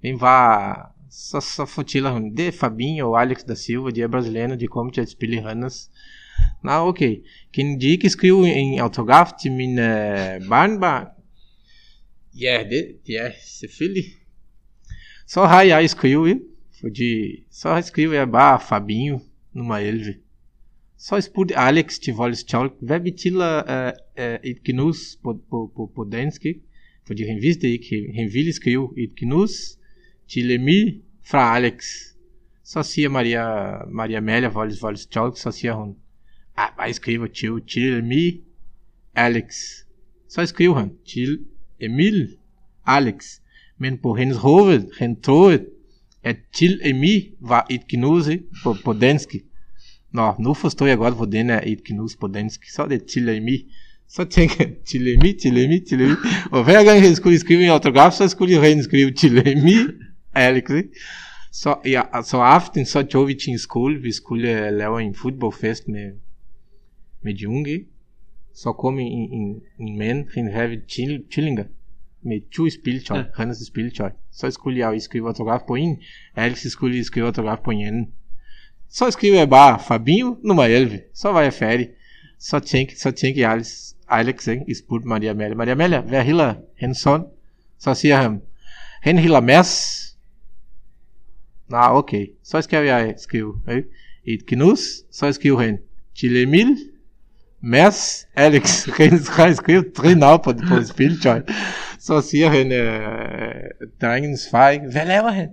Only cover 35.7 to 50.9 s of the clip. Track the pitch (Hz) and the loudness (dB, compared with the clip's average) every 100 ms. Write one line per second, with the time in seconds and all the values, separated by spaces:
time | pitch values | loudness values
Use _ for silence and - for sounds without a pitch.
35.7 | 110 104 98 - _ - - - - 104 | -8 -10 -16 -20 _ -20 -20 -16 -6 -6
36.7 | - 113 113 - 117 113 - 110 113 113 | -4 -8 -8 -6 -6 -6 -8 -8 -8 -8
37.7 | - 131 120 117 135 175 175 - - - | -4 -2 -2 -2 -2 -2 -4 -16 -18 -18
38.7 | - _ _ _ - 120 117 - - - | -18 _ _ _ -2 0 0 -6 -14 -18
39.7 | - - _ _ _ _ - 170 - 175 | -18 -20 _ _ _ _ -4 -4 2 2
40.7 | 147 98 - - 123 127 156 - - - | 2 -2 -10 -14 -6 -6 -6 -10 -14 -18
41.7 | - 110 123 190 214 196 - _ _ _ | -12 -6 0 2 2 -2 -8 _ _ _
42.7 | _ - 131 127 101 - - _ _ _ | _ 0 2 2 -4 -14 -20 _ _ _
43.7 | _ 131 131 127 113 127 120 131 165 202 | _ -8 -6 -4 -2 -2 0 6 6 8
44.7 | 147 92 - 117 117 - 143 190 147 - | 4 0 -6 -6 -4 2 6 8 6 -2
45.7 | - _ _ _ _ - 117 _ - 175 | -20 _ _ _ _ -8 -8 _ 0 0
46.7 | 190 156 131 156 208 190 - 120 120 - | 0 -2 0 0 0 -2 -16 -2 -2 -2
47.7 | 127 - 120 127 170 151 170 - - - | -8 -6 -4 0 2 0 -4 -8 -8 -6
48.7 | 104 - 107 123 147 - - - - - | -4 -4 0 2 2 -4 -14 -14 -18 -16
49.7 | - - - _ 120 110 98 117 147 - | -16 -18 -20 _ -4 -2 -2 -4 -2 -4
50.7 | - 139 | 0 2